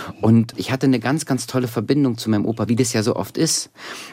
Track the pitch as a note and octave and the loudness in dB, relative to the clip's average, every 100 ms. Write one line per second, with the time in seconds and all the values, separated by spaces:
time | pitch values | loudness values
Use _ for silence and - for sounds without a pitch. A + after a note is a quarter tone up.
0 | - - G#2+ A2+ A2+ - - C3 C#3+ B2 | -14 0 4 6 4 -4 -4 0 2 2
1 | A#2+ D3+ - B2+ - B2+ B2 A#2+ G#2+ C#3+ | 0 -2 -2 -4 -2 -2 -2 -2 0 2
2 | C3+ A#2 A2 G#2+ G#2+ A#2 G#2 A2+ B2+ A2 | 2 0 0 0 0 -2 0 2 2 0
3 | G#2+ - G2+ - D#3+ - - - - - | 0 -2 -4 -2 -2 -2 -6 -14 -16 -14
4 | - | -16